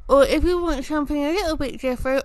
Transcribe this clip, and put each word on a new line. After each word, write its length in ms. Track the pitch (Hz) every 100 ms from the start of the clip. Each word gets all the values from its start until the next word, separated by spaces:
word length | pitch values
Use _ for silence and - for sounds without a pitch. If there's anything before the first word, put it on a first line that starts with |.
| -
or 160 | 277
if 200 | 269 311
you 180 | 339 349
want 240 | 349 269 277
something 320 | 302 285 294
a 140 | 285
little 260 | 381 339 311
bit 240 | 277 -
different, 420 | 262 247 262 269